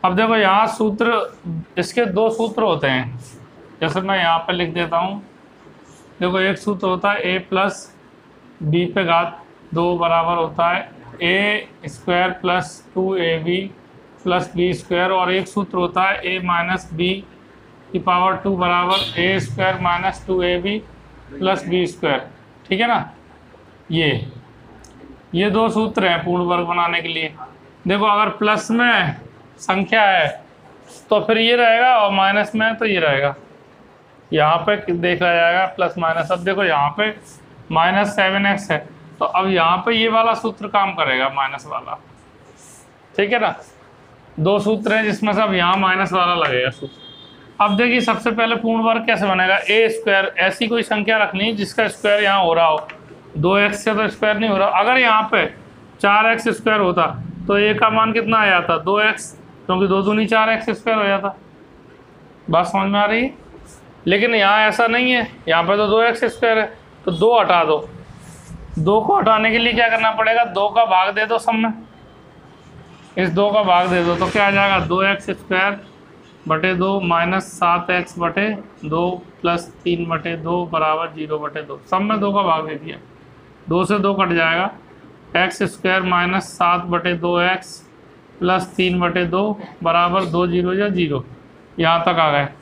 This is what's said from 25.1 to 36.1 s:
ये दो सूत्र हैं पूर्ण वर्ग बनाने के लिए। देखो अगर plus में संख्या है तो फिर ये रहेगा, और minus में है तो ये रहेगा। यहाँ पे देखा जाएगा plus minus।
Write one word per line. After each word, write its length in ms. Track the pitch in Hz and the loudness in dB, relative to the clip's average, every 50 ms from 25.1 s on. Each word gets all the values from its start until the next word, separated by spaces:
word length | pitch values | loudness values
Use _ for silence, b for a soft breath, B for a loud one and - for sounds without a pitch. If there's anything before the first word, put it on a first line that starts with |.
| - - - - - | -20 -20 -16 -6 -2
ये 160 | 170 196 208 | 0 0 2
दो 160 | 196 220 226 220 | 2 2 0 2
सूत्र 360 | - 214 220 220 - 190 185 | 0 -2 -2 -2 -2 0 0
हैं 160 | 180 170 165 - | 2 0 0 0
पूर्ण 180 | 180 175 180 180 | -2 -2 0 0
वर्ग 220 | 175 180 175 175 | 0 0 -2 0
बनाने 340 | 170 175 175 170 175 170 170 | -2 0 0 0 0 -2 -4
के 60 | 165 165 | -4 -4
लिए। 240 | 165 160 160 156 151 - - - - - - - - - - | -6 -6 -6 -8 -10 -14 -20 -20 -20 -20 -20 -20 -20 -8 -4
देखो 200 | 175 190 202 202 | -2 0 2 2
अगर 220 | 214 202 208 214 202 | 2 2 2 2 0
plus 400 | 202 - 214 208 214 214 214 - | 0 0 0 0 0 0 -2 -2
में 440 | 226 233 247 240 226 202 180 147 156 - - - - - - - - - | 0 2 2 2 2 2 0 -2 -4 -8 -12 -20 -20 -20 -20 -20 -20 -14
संख्या 420 | - - 190 190 190 180 220 226 214 | -4 -2 -2 -2 0 2 2 4 4
है 240 | 196 190 180 156 139 - - - - - - - - - - - - - - - - | 4 4 4 2 0 -2 -6 -16 -20 -20 -20 -20 -20 -20 -20 -20 -20 -20 -20 -2 0
तो 100 | 220 208 | 0 0
फिर 160 | 208 214 226 | 2 2 2
ये 180 | 220 226 233 240 | 2 4 4 4
रहेगा, 400 | 240 240 226 226 233 247 254 254 | 4 4 4 4 4 4 4 4
और 160 | 226 208 196 196 | 4 2 2 2
minus 380 | 190 190 196 196 208 208 208 - | 2 2 2 2 0 -2 -2 -2
में 100 | 220 220 | 0 0
है 60 | 226 226 | 0 0
तो 100 | 226 233 | 0 -2
ये 140 | 220 196 180 | 0 0 2
रहेगा। 360 | 165 151 139 139 139 143 139 - - - - - - - - - - - - - _ _ - - _ _ | 2 2 2 2 0 -2 -2 -4 -16 -20 -20 -20 -20 -20 -20 -20 -20 -20 -20 -20 _ _ -20 -20 _ _
यहाँ 260 | 160 156 151 151 165 170 | 0 2 4 4 4 2
पे 160 | 160 208 208 208 - - | 2 0 -2 0 -2 -4
देखा 340 | 175 175 170 175 180 165 180 | -4 -2 0 0 0 2 2
जाएगा 380 | 175 170 170 170 170 170 180 190 | 2 4 4 4 4 4 2 0
plus 260 | 185 190 - 185 170 - | -2 0 -2 -2 -2 -2
minus। 340 | 180 165 165 | -2 -2 -2